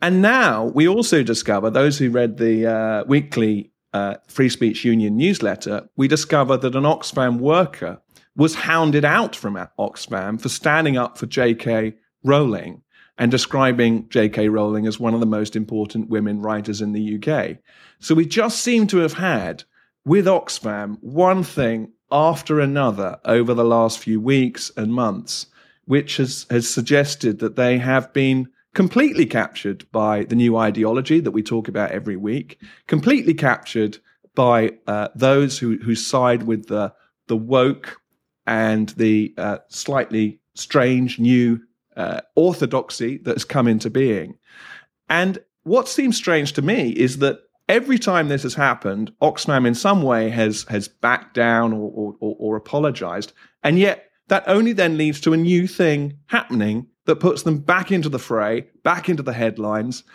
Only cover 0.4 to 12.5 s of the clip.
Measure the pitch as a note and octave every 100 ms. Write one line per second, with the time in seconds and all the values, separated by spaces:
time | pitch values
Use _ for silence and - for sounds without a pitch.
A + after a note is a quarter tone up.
0.4 | G#3+ A2 A2+ C3+ D#3+ G#3 A#3 E3 A#2 A2
1.4 | - G#2 A2 A#2+ C#3+ D3 C3 A#2+ A#2+ A2
2.4 | A2+ A2 A2+ A2 A2 G#2+ G2+ C#3+ C#3+ -
3.4 | A2 G#2 - _ _ G2+ G2+ G2+ _ -
4.4 | C3 A#2+ A#2 A2 A#2+ A2+ G#2+ G#2+ E3+ G3+
5.4 | G#2+ F#2 - G#2 - - C3+ D3+ - D3+
6.4 | C3 C3 B2+ C3 C#3+ D#3 - - B2+ A#2+
7.4 | C3 E3 F#3 - F2 F#2 _ _ _ -
8.4 | D#3 D#3 - E3 D#3+ D3 D3 F#3 A3+ -
9.4 | A2+ G2 - - G#2 - - G2+ F#2+ A2+
10.4 | C3 - D#3 D3+ D#3+ C3 A#2+ - C3+ -
11.4 | A#2+ A#2 - A2+ G#2+ A2 _ _ C3+ C#3+
12.4 | C#3+